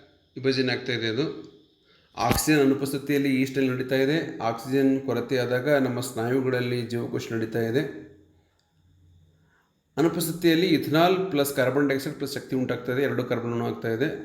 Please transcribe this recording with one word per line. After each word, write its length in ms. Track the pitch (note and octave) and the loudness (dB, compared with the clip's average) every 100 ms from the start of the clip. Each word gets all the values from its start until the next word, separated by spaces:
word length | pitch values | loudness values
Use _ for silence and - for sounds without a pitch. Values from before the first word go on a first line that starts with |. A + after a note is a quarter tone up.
| - _ _ C3 | -20 _ _ -4
ವಿಭಜನೆ 360 | C3 B2+ B2+ | 0 0 0
ಆಗ್ತಾಯಿದೆ. 360 | A#2+ - A#2+ A2+ | -2 -2 -2 -2
ಅದು 440 | A2+ D#3+ - - - _ _ _ _ _ - | -2 -2 -6 -14 -20 _ _ _ _ _ -2
ಆಕ್ಸಿಜನ್ 440 | A2+ B2 - D3+ | 0 2 4 6
ಅನುಪಸ್ಥಿತಿಯಲ್ಲಿ 840 | C3+ C#3 C#3 C#3 C3 C#3+ C#3 C3 | 4 2 -2 -4 -2 0 2 2
ಈಸ್ಟಲ್ಲಿ 260 | C3 C#3 C3+ | 0 0 0
ನಡೀತಾ 260 | B2+ B2+ | 0 0
ಇದೆ. 440 | C3 C3+ D#3+ - - | 2 2 2 -2 -4
ಆಕ್ಸಿಜನ್ 640 | A2+ A2+ C3 C3+ C3+ C3+ | -4 -4 -2 2 4 2
ಕೊರತೆಯಾದಾಗ 680 | C3+ A#2+ A#2+ B2+ A#2+ B2 C#3 | 0 -4 0 -2 0 0 2
ನಮ್ಮ 320 | D3 B2+ B2 | 2 2 -2
ಸ್ನಾಯುಗಳಲ್ಲಿ 840 | A#2+ - A#2 C3+ C3 B2 A#2+ B2 | -6 -4 0 0 0 0 -2 -4
ಜೀವಕೋಶ 500 | A2+ A#2 A#2 B2 - | -4 -4 -4 -6 -4
ನಡೀತಾ 280 | A2+ A2+ A#2+ | -4 -2 -2
ಇದೆ. 520 | A2+ B2+ - - - - _ _ _ _ _ _ _ _ _ _ _ _ _ _ _ _ _ - | 0 0 -2 -8 -18 -20 _ _ _ _ _ _ _ _ _ _ _ _ _ _ _ _ _ 0
ಅನುಪಸ್ಥಿತಿಯಲ್ಲಿ 680 | E3 F3 E3 - E3+ D#3+ - | 2 2 -4 0 2 4 4
ಇಥನಾಲ್ 640 | D3 - D3+ F3 F#3 - | 2 2 4 4 2 0
ಪ್ಲಸ್ 240 | C#3+ C#3 | 0 0
ಕಾರ್ಬನ್ 340 | - B2+ C3 C#3+ | 2 2 2 2
ಡೈಆಕ್ಸೈಡ್ 280 | C3+ D3+ D3+ | 0 -4 -6
ಪ್ಲಸ್ 180 | C#3 | -6
ಶಕ್ತಿ 220 | B2 - C3 | -6 -4 -2
ಉಂಟಾಗ್ತದೆ, 460 | B2 A#2+ - B2+ | -2 -4 -2 0
ಎರಡು 220 | C#3 B2 | 0 0
ಕಾರ್ಬನ್ 280 | A#2+ A#2 A#2 | -2 -2 -2
ಅಣು 140 | A#2 A#2+ | -2 -2
ಆಗ್ತಾ 220 | - A#2 | -2 -2
ಇದೆ. 340 | A2+ D3 - | 0 -2 -4